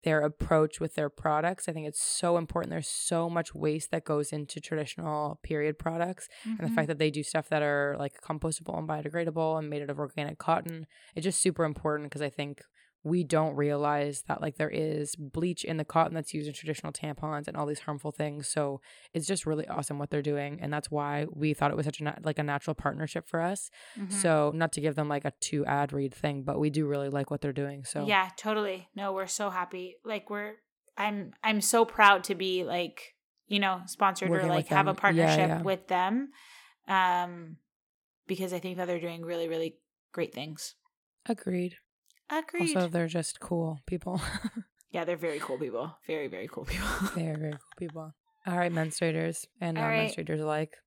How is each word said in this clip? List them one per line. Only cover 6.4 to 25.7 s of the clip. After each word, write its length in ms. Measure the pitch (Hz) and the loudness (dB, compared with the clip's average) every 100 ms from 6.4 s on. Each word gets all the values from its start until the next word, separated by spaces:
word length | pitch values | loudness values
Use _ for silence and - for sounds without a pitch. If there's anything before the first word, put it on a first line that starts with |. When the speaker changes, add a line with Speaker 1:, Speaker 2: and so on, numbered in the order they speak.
Speaker 1:
And 160 | 220 220 | -8 -4
the 40 | 165 | 0
Speaker 2:
Mm-hmm. 100 | 226 | 2
Speaker 1:
fact 120 | 151 | 0
that 100 | 151 | 2
they 100 | 156 | 2
do 140 | 151 | 2
stuff 260 | 143 160 - | -2 -2 2
that 140 | 156 | 2
are, 320 | 147 143 143 143 | 4 2 2 0
like, 240 | 143 - | -4 -6
compostable 560 | - 156 160 156 165 170 | -6 -2 -2 -4 -4 -4
and 100 | 160 | -2
biodegradable 680 | 151 151 165 165 160 160 160 | -4 -2 -2 -2 0 2 0
and 120 | 151 | -2
made 100 | 147 | -4
out 80 | 143 | -4
of 80 | 143 | -4
organic 400 | 147 - 147 156 | -4 -4 -6 -4
cotton, 480 | - 165 165 165 160 - - - | 2 2 2 -8 -12 -18 -10 -2
it's 80 | |
just 180 | 170 - | 0 4
super 220 | 190 165 | 2 4
important, 480 | 160 147 156 151 147 | 0 0 0 0 -2
'cause 100 | 143 | -4
I 80 | 147 | -4
think 320 | - 143 139 - _ _ _ | -4 -6 -8 -16 _ _ _
we 200 | 151 180 | 0 2
don't 320 | 151 156 156 131 | 4 4 4 2
realize 680 | 147 143 147 147 147 139 | 2 2 2 2 0 -4
that, 180 | - 160 | -4 -2
like, 160 | 151 - | -4 -2
there 140 | 156 | -2
is 440 | - 156 151 147 170 | 0 0 -2 -4 -6
bleach 480 | 139 160 175 170 | -6 -2 -2 -2
in 140 | - 160 | -4 -4
the 80 | 151 | 2
cotton 280 | 165 165 | 4 4
that's 200 | 165 151 | 2 -4
used 140 | 156 147 | -6 -6
in 60 | |
traditional 380 | 143 156 151 156 | -8 -6 -6 -6
tampons 560 | - 151 143 151 151 147 | -6 -8 -4 -4 -4 -6
and 80 | 147 | -4
all 100 | 147 | -2
these 160 | 147 | -4
harmful 300 | - 143 151 | -4 -6 -6
things. 380 | - 151 147 143 | -4 -4 -4 -4
So 320 | - 143 139 - - - | -2 -2 -4 -12 -20 -6
it's 120 | 170 151 | -4 -2
just 180 | 190 - | -2 0
really 200 | 156 - | -2 -2
awesome 300 | 170 143 147 | -4 -4 -4
what 120 | 143 | -2
they're 120 | 151 | -2
doing. 380 | 143 143 143 151 | 0 -2 -2 -4
And 140 | 143 | -4
that's 180 | 147 - | -4 -2
why 340 | 147 143 147 151 | -2 -2 -2 -2
we 220 | 143 151 | 0 0
thought 180 | 147 143 | 2 2
it 60 | 147 | 2
was 80 | 151 | -2
such 160 | - | -2
a 20 | |
na-, 120 | 151 - | -6 -2
like, 140 | 156 147 | -2 0
a 60 | |
natural 300 | 147 143 - | 0 0 -2
partnership 520 | 156 143 139 156 165 - | -2 -2 -2 -4 -4 -2
for 140 | 165 | 0
us. 300 | 170 202 - - - - | 0 -2 -8 -14 -18 -10
Speaker 2:
Mm-hmm. 120 | 196 | -6
Speaker 1:
So 400 | 196 175 156 147 | 0 4 6 4
not 200 | 156 165 | 2 0
to 80 | - | 2
give 140 | 151 147 | 0 0
them, 120 | 147 | 0
like, 160 | 143 | 0
a 80 | 143 - | -2 -4
two 260 | - 147 | -2 0
ad 280 | 139 | 2